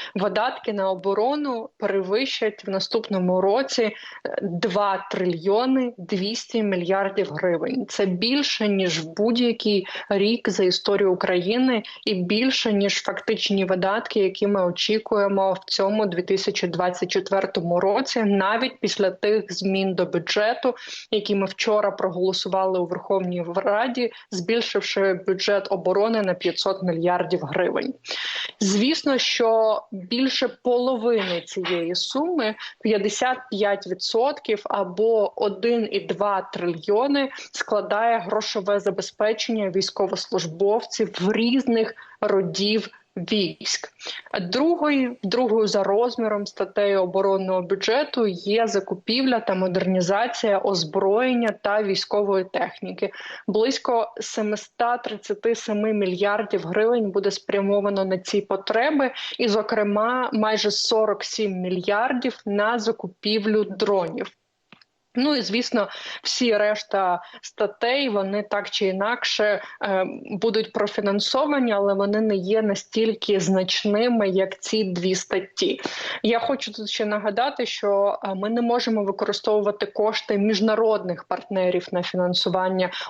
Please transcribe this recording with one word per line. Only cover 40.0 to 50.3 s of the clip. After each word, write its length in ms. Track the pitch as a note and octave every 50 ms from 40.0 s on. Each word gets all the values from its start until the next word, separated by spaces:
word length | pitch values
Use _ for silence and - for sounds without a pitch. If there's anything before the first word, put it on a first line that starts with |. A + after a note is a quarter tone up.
| G3+ F#3 F#3+ F3 - - - F#3 E3 E3 D#3+ E3+ G3 G3+ G#3+ A#3 A3+ - - - A3 F3 - -
в 100 | F3+ G3
різних 600 | G#3+ A3 A3+ A#3+ B3 C4+ B3 - A3+ A3+ A3 G#3+ - - - - - -
родів 680 | - G#3 G3+ G3 F#3+ E3+ D#3 F3 G3 G#3 G#3+ A3 G3 - - - _ _ _
військ. 760 | F#3 E3+ - A3 G#3+ F#3+ D#3+ D#3+ - - - - - - - - - - - - - - - - -
Другою, 720 | F3+ F3 F#3+ B3 D4 E4 E4+ E4+ D4+ D4+ C#4+ C4+ B3+ B3 B3 - -
другою 440 | F#3+ E3+ A#3+ B3+ A3 G#3+ A3+ G#3+ G3
за 160 | F#3+ G3+ F#3+
розміром 640 | F#3+ G3 A3 A#3+ B3 A#3 - A3+ G#3+ G#3+ G#3 G3+ -
статтею 540 | - - G3 F#3 - G#3 G3+ G3+ G3 F#3+
оборонного 600 | F#3 F3+ E3+ F#3+ G3 G3 G3 F#3+ F#3+ F#3 F#3 F#3
бюджету 680 | F3+ E3+ G3 F#3+ - - A3+ C#4 D4+ D4 - C4 A3+ G3+
є 400 | F3+ E3+ - G3+ G#3 A3+ A3+ G#3+
закупівля 720 | G3+ G3 F#3+ - G3 F3 - - A3+ B3+ C4+ C4 B3 A3
та 160 | A3+ G#3+ F#3+
модернізація 1040 | F#3 F#3 F#3 F3 F#3 F3 F#3 F#3 F#3 F3 E3+ G3 G3+ A#3 B3